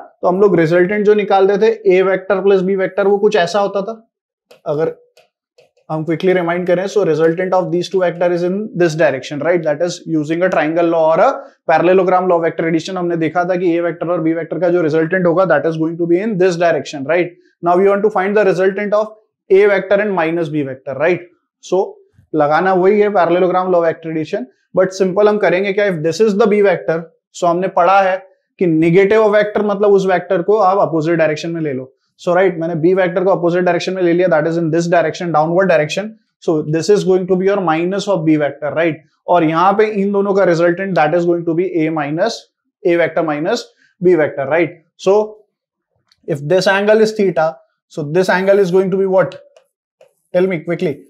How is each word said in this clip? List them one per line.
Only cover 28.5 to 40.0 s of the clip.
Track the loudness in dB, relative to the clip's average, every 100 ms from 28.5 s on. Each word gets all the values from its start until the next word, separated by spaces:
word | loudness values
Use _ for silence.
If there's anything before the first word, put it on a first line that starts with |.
| -4
कि | 0 2
negative | 4 4 4 4 4
of | 2
vector | 0 -2 -4
मतलब | 0 2
उस | 2 2
वेक्टर | -2 -2 -2 0
को | 2
आप | 2 2 0
अपोजिट | 0 0 0
डायरेक्शन | 0 -2 -6
में | -6
ले | -6
लो। | -6 -10 _ _ _ -2
So | 2
right, | 0 -2
मैंने | -6 0
B | 0 2
vector | 0 0 0
को |
अपोजिट | 0 0 0
डायरेक्शन | 0 -2 -4
में | -2
ले | 0
लिया, | 2 2
that | 2 0
is | -2
in | -2 -2
this | 2
direction, | 0 0 -4 -2
downward | 0 0 0 2
direction। | 2 0 -4 -8 -14 _ _
So | -2 -2 -2 -4
this | 2
is | 2
going | 4 0 0
to | 0
be | 0
your | 0
minus | 0 -2 -2 -4 -2
of | -2 0
B | 0
vector, | 0 -4 -6 -2
right? | -2 -4 _ _ -2
और | 0
यहाँ | 2 2 2 2
पे | 0 0